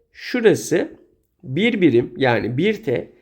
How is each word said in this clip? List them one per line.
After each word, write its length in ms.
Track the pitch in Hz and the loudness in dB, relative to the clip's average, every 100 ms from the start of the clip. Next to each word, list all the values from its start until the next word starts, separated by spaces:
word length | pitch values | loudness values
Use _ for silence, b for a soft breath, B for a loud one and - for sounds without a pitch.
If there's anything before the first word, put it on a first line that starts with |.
| _ | _
Şurası 840 | - - 254 226 147 - 165 320 - _ _ _ _ | -20 -8 0 2 2 0 -2 -4 -10 _ _ _ _
bir 380 | - 135 226 214 | -10 -2 0 2
birim, 340 | 170 117 135 - | 4 4 0 -2
yani 420 | 131 113 104 123 | 0 0 -2 -2
bir 240 | 190 214 | -2 -2
T. 300 | - 107 - b | -4 -6 -6 b